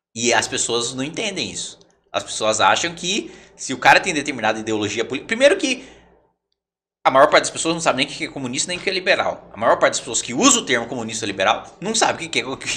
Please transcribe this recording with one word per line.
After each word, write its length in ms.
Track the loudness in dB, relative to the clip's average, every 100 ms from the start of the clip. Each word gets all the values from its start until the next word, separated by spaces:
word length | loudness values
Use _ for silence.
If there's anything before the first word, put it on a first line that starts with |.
| _ -4
E 180 | 0
as 140 | 2 2
pessoas 460 | -2 -2 -2 -2
não 100 | -4
entendem 480 | -6 -6 -6 -4 -6
isso. 260 | -8 -12 -14 _ _ _
As 120 | -6
pessoas 380 | -6 -2 0 4
acham 340 | 4 4 0 -4
que 360 | -6 -4 -6 -12 -20 -12
se 160 | -8
o 40 | 2
cara 220 | 6 6
tem 140 | 4
determinada 460 | -2 -4 -2 0 0
ideologia 440 | -2 0 0 -2
política, 240 | -4 -4 -4
primeiro 300 | 4 4 4
que 260 | -2 -4 -8 -20 _ _ _ _ _ _ _ _ _ _
a 80 | 4
maior 160 | 6 8
parte 140 | 6
das 80 | 2
pessoas 240 | -4 -4 -2
não 60 |
sabe 160 | 0 0
nem 100 | -2
o 20 |
que 140 | -6 -10
é 20 |
comunista, 400 | -8 -6 -6 -6
nem 80 | -4
o 40 |
que 80 | -4
é 40 |
liberal. 560 | -2 0 0 0 -4 -10
A 40 | -2
maior 200 | 0 4
parte 160 | 2
das 60 | 0
pessoas 220 | -4 -6
que 120 | -4
usa 260 | 2 4 4
o 60 | 2
termo 220 | -2 -2
comunista 380 | -6 -6 -6 -4
ou 20 |
liberal 500 | 0 2 0 -4 -10
não 140 | -4
sabe 320 | 0 0 -2 -4
o 40 |
que 100 | -4
é, 60 | -4
<laughs> 20 |
o 100 | -6
que, 100 | -8